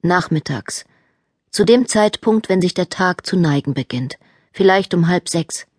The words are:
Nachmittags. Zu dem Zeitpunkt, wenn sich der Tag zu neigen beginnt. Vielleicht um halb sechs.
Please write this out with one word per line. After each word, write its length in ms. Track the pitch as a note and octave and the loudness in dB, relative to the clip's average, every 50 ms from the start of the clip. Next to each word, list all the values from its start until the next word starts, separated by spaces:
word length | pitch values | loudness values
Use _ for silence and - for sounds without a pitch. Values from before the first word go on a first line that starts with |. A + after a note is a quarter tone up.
Nachmittags. 840 | - F3 F3+ F3+ E3 - D#3+ D3+ - - C#3+ A2 - - - - - _ _ _ _ _ _ _ _ _ _ _ _ _ | 2 2 0 0 0 0 -2 -2 -2 -4 -8 -8 -8 -10 -14 -14 -14 _ _ _ _ _ _ _ _ _ _ _ _ _
Zu 120 | - - G#3 | -2 0 4
dem 240 | F3+ A#3 B3 B3 | 4 4 4 4
Zeitpunkt, 640 | - - G#3+ G#3 G#3+ - - - A3+ A3 A3 - - | 0 2 2 2 2 0 -2 0 0 0 0 0 0
wenn 100 | F#3+ F#3+ | 0 0
sich 140 | F3+ F3+ - | 0 0 0
der 160 | - F3 - | -2 -4 -4
Tag 380 | - - F#3+ F#3 F3 - - | -4 -2 -2 -2 -2 -4 -6
zu 100 | - - | -4 0
neigen 380 | F#3+ E3+ D#3 C#3+ C#3+ - C#3+ C3+ | 0 2 2 2 0 -2 -4 -6
beginnt. 420 | C3+ B2+ _ - B2 C3 C#3+ - _ _ _ _ _ _ _ | -6 -6 _ -6 -6 -6 -8 -10 _ _ _ _ _ _ _
Vielleicht 440 | _ - F#3+ F#3+ F#3+ G3 F#3 - - | _ 2 4 4 4 4 0 0 0
um 120 | F3 E3 | 0 2
halb 220 | E3 F3+ F3 _ - | 2 0 0 _ -4
sechs. 380 | - E3+ D#3+ - - - - _ _ | -4 -4 -4 -6 -12 -16 -16 _ _